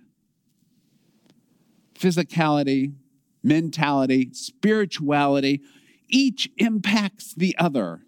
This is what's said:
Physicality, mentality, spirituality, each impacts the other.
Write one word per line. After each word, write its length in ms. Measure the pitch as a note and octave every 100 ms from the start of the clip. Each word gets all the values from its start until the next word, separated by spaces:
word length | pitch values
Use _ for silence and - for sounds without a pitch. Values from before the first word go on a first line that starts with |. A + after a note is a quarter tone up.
| _ _ _ _ _ _ _ _ _ _ _ _ _ _ _ _ _ _ _
Physicality, 1000 | - F#3 E3+ D3 E3+ D#3 D3 C#3 C3+ C#3 C#3+ _ _ _ _
mentality, 880 | B2 D#3 E3 D#3 C#3+ C#3 C3 C3 B2+
spirituality, 1300 | - - - G#3 G#3+ G3 - C#3+ D3 C#3+ C#3 C#3 C#3+ - _ _ _ -
each 400 | C4 C4+ - - -
impacts 800 | A3+ A3 G3+ G#3+ G3 - -
the 220 | - F3+ -
other. 440 | F3 C3+ F2+ E2